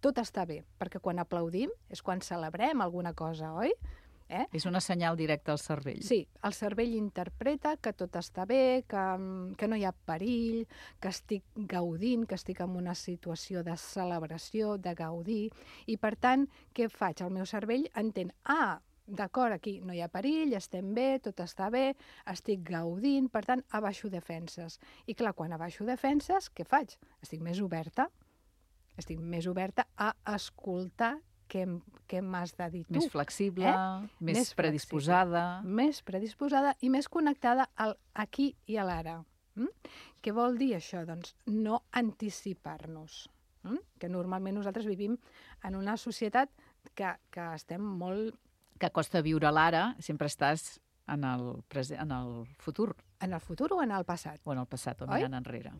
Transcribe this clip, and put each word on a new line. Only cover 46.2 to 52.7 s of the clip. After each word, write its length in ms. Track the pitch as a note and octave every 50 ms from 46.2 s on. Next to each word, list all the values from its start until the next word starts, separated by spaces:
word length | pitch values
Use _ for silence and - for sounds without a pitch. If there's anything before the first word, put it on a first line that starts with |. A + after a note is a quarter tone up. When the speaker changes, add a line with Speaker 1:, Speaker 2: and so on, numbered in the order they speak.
| A#3 G#3+ - B3 C4+ - _ - - - _ _ _ - _
Speaker 1:
que, 200 | - G3+ F#3 E3+ - _ _
que 180 | - F3+ F3 E3+ D#3+
estem 280 | D#3+ - - E3 F3+
molt 540 | G#3 G#3+ G3 F3 F3 F3+ F#3+ G3+ A3 A3+ - - _ _ _ _ _ _ _ -
Speaker 2:
Que 80 | - E3+
costa 300 | - E3 D#3 - - F3
viure 300 | D3+ D#3 D#3 D#3 D3+ D3
l'ara, 420 | D3+ D#3 D#3 E3+ E3 D#3+ D#3 D3+ D#3 -
sempre 280 | - - D#3 D3 D3
estàs 520 | D3 - - D3 C#3 D3+ D#3+ - - - - _ _ _ _ _ -
en 160 | D3 D3 C#3+
el 380 | C3 B2+ B2 B2 B2 B2 B2 A#2+ _
prese-, 300 | - C#3 C3 C3+ - D#3
en 120 | D#3 D3+
el 340 | C3+ B2+ B2+ B2 A#2+ A#2 A#2 A#2 -
futur. 380 | _ - -